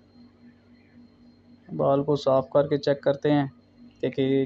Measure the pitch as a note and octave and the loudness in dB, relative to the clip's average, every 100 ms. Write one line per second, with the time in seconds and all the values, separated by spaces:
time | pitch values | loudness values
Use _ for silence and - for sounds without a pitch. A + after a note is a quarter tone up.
0 | _ - - _ A#3+ - _ - - - | _ -20 -20 _ -20 -20 _ -20 -20 -20
1 | - _ - - - - - D#3+ D3 C#3 | -20 _ -20 -20 -20 -20 -12 -2 0 0
2 | C#3+ C#3+ C#3 C3+ C3 D3 D3 C#3+ D3 C#3 | 0 -2 0 0 2 0 0 -2 -2 -2
3 | - C#3 D3+ D3 C3+ - _ - - - | -2 -2 0 0 0 -6 _ -20 -20 -8
4 | C3 B2 C3+ C3+ | -6 -2 0 0